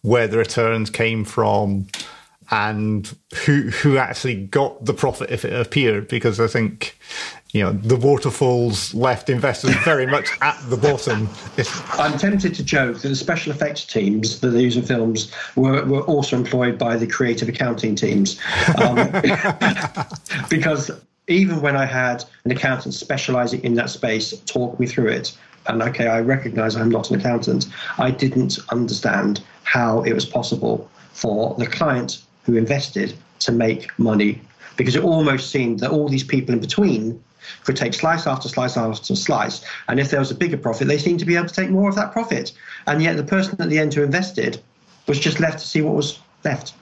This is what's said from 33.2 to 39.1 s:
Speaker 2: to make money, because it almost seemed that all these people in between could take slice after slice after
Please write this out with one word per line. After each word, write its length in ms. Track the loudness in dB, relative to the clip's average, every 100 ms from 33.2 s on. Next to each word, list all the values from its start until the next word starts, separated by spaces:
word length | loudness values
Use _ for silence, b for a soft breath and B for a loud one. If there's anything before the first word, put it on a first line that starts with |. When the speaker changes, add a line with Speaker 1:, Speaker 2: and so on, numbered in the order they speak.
| _ _
Speaker 2:
to 120 | 0
make 460 | 2 2 0 -6 0
money, 400 | 2 4 2 0 -12 B B -2
because 180 | 0
it 80 | 2
almost 480 | 2 4 4 2 0
seemed 300 | -2 0 0
that 100 | 0
all 160 | 0 0
these 160 | -2
people 320 | 0 -2 0
in 60 | -2
between 600 | 0 2 2 2 -2 -8 _ _ B B
could 100 | -4
take 180 | -2 -2
slice 320 | 0 0 0
after 220 | 0 -4 -4
slice 300 | -2 -2 0
after 400 | -2 -4 -4